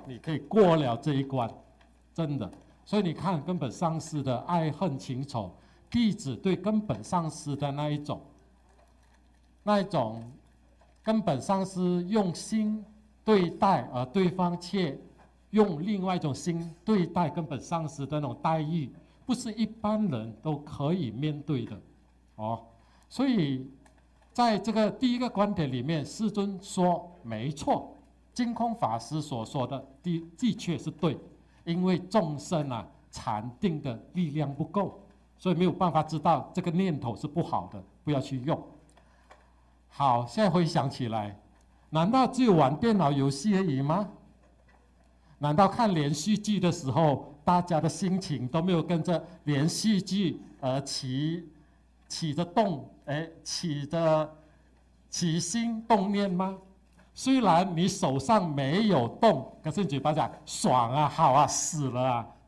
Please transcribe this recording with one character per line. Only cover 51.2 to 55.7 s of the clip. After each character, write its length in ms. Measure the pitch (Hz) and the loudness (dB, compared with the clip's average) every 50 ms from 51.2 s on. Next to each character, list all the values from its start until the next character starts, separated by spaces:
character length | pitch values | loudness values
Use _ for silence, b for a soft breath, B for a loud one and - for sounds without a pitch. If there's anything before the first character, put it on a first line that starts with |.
| 151 160 165 180 165 - - b b b b b b b b _ _ - | -2 -2 -4 -4 -8 -12 -20 b b b b b b b b _ _ -14
起 240 | - - 170 151 139 | -10 -6 -4 -4 -2
着 100 | 175 175 | -2 -4
动， 420 | - - 240 214 190 160 127 120 - - - - | 0 2 2 2 2 0 -4 -8 -12 -18 -14 -8
哎， 220 | 143 139 151 165 165 - - | -6 -6 -4 -6 -8 -10 -14
起 440 | - - - - - 165 147 147 139 | -12 -10 -8 -4 -4 -4 -4 -4 -4
着， 440 | 143 170 165 165 160 156 156 156 - - b b b b b b b b b b b b _ _ _ | -4 -2 0 2 4 4 2 2 -2 -8 b b b b b b b b b b b b _ _ _
起 300 | - - 175 165 156 175 | -4 -2 0 0 0 0
心 420 | 170 - - 233 233 233 | -2 -2 -2 -2 -2 -2